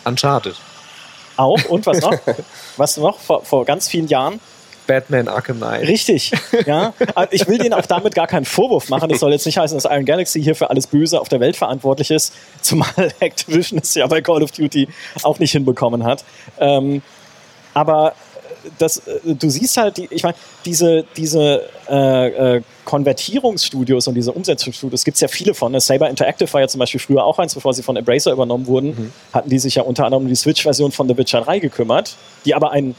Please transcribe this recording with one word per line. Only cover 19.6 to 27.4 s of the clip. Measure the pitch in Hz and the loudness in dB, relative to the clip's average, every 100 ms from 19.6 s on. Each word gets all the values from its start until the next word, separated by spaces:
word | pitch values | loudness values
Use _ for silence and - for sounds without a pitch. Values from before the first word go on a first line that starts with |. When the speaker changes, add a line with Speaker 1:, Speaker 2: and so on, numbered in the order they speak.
| 254 - | 0 2
Speaker 2:
halt, | 214 - | 0 -2
die, | 185 | -8
ich | 160 | -4
mein, | 170 175 - - | -4 -4 -16 -12
diese, | 180 180 170 160 160 - | -4 2 4 4 0 -8
diese, | 160 160 147 139 - - - | -2 2 2 2 -4 -16 -2
äh, | 139 135 131 127 - 131 123 | 2 4 2 0 2 2 2
äh, | 113 - - | -2 -20 -4
Konvertierungsstudios | 143 139 127 - 254 254 190 - 135 127 127 135 | 0 0 -2 -2 -2 -2 -2 -4 -4 0 2 2
und | |
diese | 120 120 | -2 -2
Umsetzungsstudios | 160 190 143 - - 135 123 | -4 -2 -2 -4 -8 -6 -4
gibt's | - - | -2 0
ja | 135 | 0
viele | - 190 | 0 -2
von. | - 120 | -2 -2
Ne? | 135 | 0
Saber | 131 135 151 | 2 2 2
Interactive | 131 135 - 170 | 2 -2 0 0
war | 143 | 2
ja | 131 | 0
zum | 135 | 0
Beispiel | 123 131 | -2 -4
früher | - 139 | 0 2
auch | 120 | 2
eins, | 160 | 0